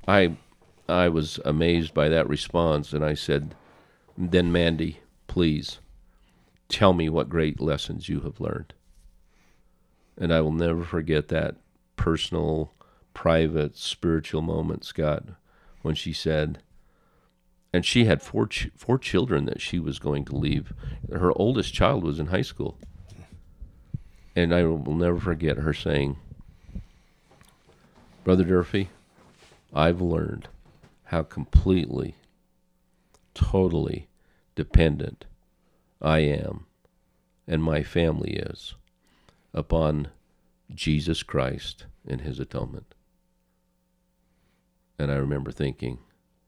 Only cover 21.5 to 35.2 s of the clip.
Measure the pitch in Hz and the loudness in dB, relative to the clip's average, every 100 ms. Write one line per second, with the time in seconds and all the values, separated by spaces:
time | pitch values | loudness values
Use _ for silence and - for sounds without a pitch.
21.5 | 127 - - 95 110 82 73 78 90 - | 2 -2 2 2 4 0 -2 -2 -2 -4
22.5 | - 69 - - - - - - - - | -6 -8 -10 -16 -20 -20 -20 -20 -20 -20
23.5 | - - - - - - - - - 85 | -20 -20 -20 -14 -14 -14 -20 -6 0 4
24.5 | 87 82 80 64 82 87 87 92 78 78 | 4 4 2 -2 0 2 0 0 0 0
25.5 | 65 78 73 - 73 69 71 - - - | 0 -2 -2 0 0 0 -4 -10 -20 -20
26.5 | - - - - _ _ _ _ _ - | -20 -16 -16 -16 _ _ _ _ _ -20
27.5 | _ _ _ _ _ - - 95 92 87 | _ _ _ _ _ -20 -6 2 4 6
28.5 | 92 85 101 92 - _ _ _ _ - | 4 2 -2 -4 -8 _ _ _ _ -20
29.5 | _ _ 71 82 87 90 80 73 73 - | _ _ 2 2 2 0 -2 -2 -6 -14
30.5 | - - _ - _ - 82 78 - 69 | -20 -20 _ -20 _ -6 -4 -4 -8 2
31.5 | - 95 92 - 65 65 - _ _ _ | 4 4 2 0 -4 -6 -10 _ _ _
32.5 | _ _ _ _ _ _ _ _ - - | _ _ _ _ _ _ _ _ -4 0
33.5 | 98 92 80 71 - - _ _ _ _ | 2 2 0 -2 -6 -12 _ _ _ _
34.5 | - 78 - 80 73 - - | -8 2 4 6 2 -4 -10